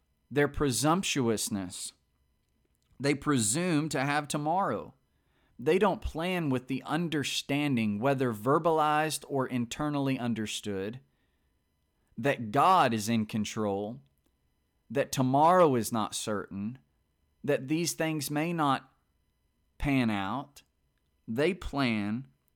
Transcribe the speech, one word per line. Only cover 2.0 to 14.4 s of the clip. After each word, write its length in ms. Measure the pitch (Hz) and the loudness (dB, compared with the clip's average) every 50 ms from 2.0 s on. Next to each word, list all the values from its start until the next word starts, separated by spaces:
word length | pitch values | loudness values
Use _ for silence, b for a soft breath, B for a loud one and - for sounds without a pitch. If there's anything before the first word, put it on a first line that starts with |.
| _ _ _ _ _ _ _ _ _ _ _ _ _ _ _ _ _ _ _ - | _ _ _ _ _ _ _ _ _ _ _ _ _ _ _ _ _ _ _ -2
They 160 | 123 143 143 | 0 0 0
presume 760 | 135 - 151 143 127 110 101 113 165 175 185 165 147 156 156 | 2 2 2 2 4 2 2 0 0 0 0 0 0 0 0
to 120 | - 143 | -2 -2
have 240 | 131 143 143 151 147 | 0 0 0 -2 -2
tomorrow. 680 | 135 - 156 147 156 170 190 196 165 117 92 78 - - _ _ _ _ _ _ _ _ _ _ _ _ - | -2 -4 -4 -2 0 0 0 0 0 -2 -4 -6 -10 -16 _ _ _ _ _ _ _ _ _ _ _ _ -2
They 200 | 120 151 160 190 | 2 2 4 4
don't 240 | 214 196 - 110 | 4 2 0 -2
plan 480 | - - - 151 165 185 185 180 165 143 | -6 -8 -6 -4 -4 -2 -2 0 0 0
with 160 | 127 127 131 | 0 0 -2
the 160 | - 139 127 | -4 -6 -6
understanding, 1160 | - - 139 160 175 160 160 151 131 - - - - - 139 143 147 147 135 117 113 107 101 101 | -4 -4 -2 -2 -2 -2 -2 -2 -2 -2 -4 -4 -2 -2 -2 0 0 2 2 2 2 0 0 0
whether 360 | 117 139 139 131 135 123 117 | 2 0 2 2 0 0 -2
verbalized 920 | 104 104 131 143 165 156 170 160 156 151 151 151 151 156 156 139 - - - | -2 0 2 2 2 2 2 2 4 4 4 2 2 0 0 -2 -6 -6 -4
or 180 | 143 135 127 | -2 -2 -2
internally 720 | - 127 123 120 113 - - 151 147 147 143 139 139 135 - | -2 -2 -4 -4 -4 -6 -6 -4 -2 -2 -2 0 0 -2 -2
understood, 840 | 120 120 117 110 107 104 - - - 104 101 95 95 107 117 131 - _ _ _ _ _ _ _ _ _ _ _ _ _ _ _ _ _ _ _ _ _ _ - | -2 -2 -2 -2 -4 -4 -6 -8 -6 -6 -4 -4 -4 -6 -8 -10 -16 _ _ _ _ _ _ _ _ _ _ _ _ _ _ _ _ _ _ _ _ _ _ -4
that 320 | 117 143 117 - 120 107 | -2 -2 -2 -2 -4 -2
God 420 | 101 139 151 180 190 180 151 127 | 2 4 6 6 6 6 6 4
is 160 | 113 110 98 110 | 2 0 0 0
in 160 | 117 113 107 | 0 0 0
control, 760 | - - 110 101 - - 113 107 101 98 98 104 107 123 139 - _ _ _ _ _ _ _ | 0 -2 -4 -4 -4 -4 -2 -2 0 0 -2 -4 -6 -8 -12 -16 _ _ _ _ _ _ _